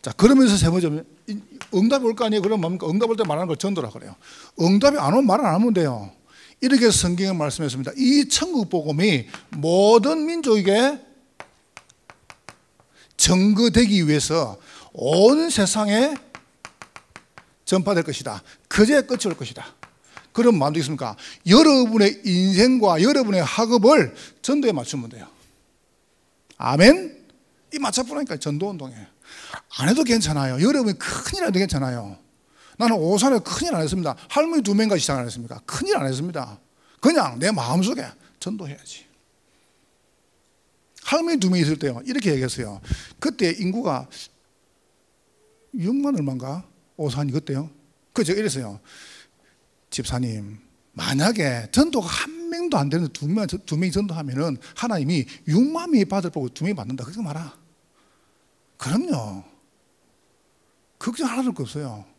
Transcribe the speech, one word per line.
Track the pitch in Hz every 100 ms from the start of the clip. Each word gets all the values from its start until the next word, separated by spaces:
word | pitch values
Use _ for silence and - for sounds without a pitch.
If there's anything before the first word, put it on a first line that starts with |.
자, | -
그러면서 | - 220 269 254 202
세 | 165
번째, | 180 170 151 165 _ -
이, | 208 - - -
응답이 | 190 226 277 240
올 | 220
거 | 226
아니에요? | 214
그럼 | 190 214
뭡니까? | 165 180 160
응답 | 190 233
올 | 220
때 |
말하는 | 202 151 180
걸 | 151
전도라 | 196 185 117
그래요. | - 101 98 - - - -
응답이 | 165 202 277 294
안 | 143
오면 | 220 262
말 | 208 233
안 | 170
하면 | 233
돼요. | 185 151 117 98 _ _ - - _
이렇게 | 254 262 233
성경에 | - 175 175 190 180
말씀했습니다. | 147 - 151 127 127 277
"이 | 254 285 -
천국 | - 349 302 190
복음이 | 175 151 147 208 143 110 - -
모든 | 151 156 180 202 226 240 320 302
민족에게 | 339 285 214 190 208 262 285 - _ _ _ - _ _ - _ _ - _ _ - - _ _ _ _ _ _ -
증거되기 | - 180 202 208 233 220 233 202 151
위해서 | 151 - 156 123 95 - - -
온 | - 127 170 214 294 330
세상에 | 220 190 214 214 214 277 285 - - _ _ - _ - - _ - _ - _ _ -
전파될 | 190 185 180
것이다. | 156 135 127 104 - - _
그제 | - 214 285
끝이 | 285 240 202
올 | 160
것이다." | 131 - - _ - _ _ - _
그럼 | - 240 190
뭐 | 139
하면 |
되겠습니까? | 156 139 143 123 101 - - 170
여러분의 | 220 311 269 233 220 202 208 208
인생과 | 180 190 190 247 254 208 160
여러분의 | 214 294 226 185
학업을 | 156 - 226 240 214 302 143 - - _
전도에 | - 294 247
맞추면 | 156 117 143 113
돼요. | 117 - _ _ _ _ _ _ _ _ _ _ _ _ -
아멘? | 120 143 208 359 349 - _ _ _ _ _
이 | 302
맞춰보라니까, | 262 240 247 294 277 151
전도운동에. | 151 147 196 180 131 113 98 _ - - - - _ -
안 | 139
해도 | 262
괜찮아요. | 254 226 151 147 135 127
여러분이 | 202 294 220 190
큰일 | - - - 381
안 | 339
해도 | 185
괜찮아요. | 196 139 135 120 101 95 _ _ _ _ - -
나는 | 226 220
오산에 | 160 202 254 240
큰일 | - - 349 185
안 |
했습니다. | 156 185 156 123 -
할머니 | 285 320 320
두 | 202 202
명까지 | 220 185
시작 | - 139
안 | 120
했습니까? | 110 117 - -
큰일 | - 381 415
안 | 135
했습니다. | 131 170 156 117 104 _ _ _ _
그냥 | 262 330 160 117
내 | 175
마음속에 | 202 120 165 190 262 - - _ _
전도해야지. | 180 208 156 139 - - _ _ _ _ _ _ _ _ _ _ _ _ _ _ _ _ _ _ _ -
할머니 | - 302 339 302
두 | 185
명 | 180
있을 | 151 151
때요, | 143 117 247
이렇게 | 254 208
얘기했어요. | 139 127 - 110 98 - - - -
그때 | 311 - 175 185
인구가 | 185 214 240 131 135 - - _ _ _ _ _ _ _ _ _ _ _ _ _ _ 240
육만 | 175 269 285 240
얼마인가? | 139 127 131 160 - _ _ -
오산이 | 147 127 147
그때요. | 135 147 135 156 _ _ _ _
그래서 | - 208
제가 | 202
이랬어요. | 214 135 113 101 _ - - - _ _ _ _ _ _ _
"집사님, | - 123 123 123 107 101 107 _ _ _
만약에 | - 175 139 180 220 147 120 113
전도가 | - 320 269 170
한 | - - 330 339
명도 | 339 349 208
안 | 143
되는데 | 160 160
두 | - 147
명, | 208 208
두 | - - 156
명이 | 185
전도하면은 | 185 208 165 143 131 165 127 - -
하나님이 | 240 196 143 170 - - -
육만 | 165 269 330 349
명이 | 269 185
받을 | 196 170
보고 | 160 127
두 | -
명이 | 175 185
받는다. | 107 131
그렇게 | - 202
말아." | 185 151 156 - _ _ _ _ _ _ _ _ _ _ _ _
그럼요. | 131 196 349 147 107 95 - _ _ _ _ _ _ _ _ _ _ _ _ _ _ _
걱정 | - 240 269
하나도 | 233 254 165
없어요. | 127 147 139 104 -